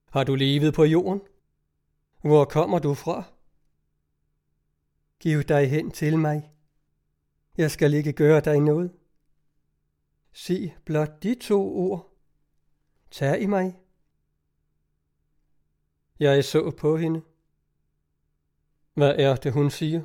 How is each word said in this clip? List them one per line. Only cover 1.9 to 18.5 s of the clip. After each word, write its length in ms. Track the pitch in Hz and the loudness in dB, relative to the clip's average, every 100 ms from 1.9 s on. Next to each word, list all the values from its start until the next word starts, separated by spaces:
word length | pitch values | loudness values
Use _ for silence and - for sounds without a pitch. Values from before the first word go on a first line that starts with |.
| _ _ _ | _ _ _
Hvor 240 | 147 151 | 2 4
kommer 340 | 135 151 185 175 | 4 0 0 0
du 160 | 147 | -2
fra?" 300 | 139 165 208 - _ _ _ _ _ _ _ _ _ _ _ _ _ _ _ _ _ _ _ | -4 -6 -8 -10 _ _ _ _ _ _ _ _ _ _ _ _ _ _ _ _ _ _ _
"Giv 220 | 160 151 | -2 -2
dig 280 | 143 147 139 | 2 2 2
hen 200 | 156 - | -2 -6
til 280 | - 151 160 | -4 0 0
mig. 340 | 151 151 - _ _ _ _ _ _ _ _ _ _ - | 0 -4 -8 _ _ _ _ _ _ _ _ _ _ -4
Jeg 140 | 151 | -2
skal 240 | - 147 | 0 0
ikke 180 | 147 147 | 0 -2
gøre 280 | 139 151 156 | 2 4 4
dig 200 | 151 147 | 4 2
noget. 320 | 151 156 180 - _ _ _ _ _ _ _ _ _ _ _ _ _ | 2 0 -2 -10 _ _ _ _ _ _ _ _ _ _ _ _ _
Sig 420 | - - 185 160 - | -12 -6 -6 -6 -12
blot 380 | - 156 151 - | -6 -4 -4 -6
de 120 | 196 | -6
to 420 | 247 - 202 196 202 | -6 -2 -2 -2 -4
ord. 360 | 180 180 - _ _ _ _ _ _ _ _ _ _ | -4 -6 -12 _ _ _ _ _ _ _ _ _ _
Tag 300 | - 135 180 | -6 -2 -2
i 60 | 202 | -2
mig." 340 | 196 185 180 _ _ _ _ _ _ _ _ _ _ _ _ _ _ _ _ _ _ _ _ _ _ _ - | -2 -2 -8 _ _ _ _ _ _ _ _ _ _ _ _ _ _ _ _ _ _ _ _ _ _ _ -2
Jeg 260 | 147 139 | 2 2
så 260 | 135 156 165 | 2 0 -2
på 260 | - 151 160 | -2 0 0
hende. 260 | 165 160 - _ _ _ _ _ _ _ _ _ _ _ _ | -2 -4 -8 _ _ _ _ _ _ _ _ _ _ _ _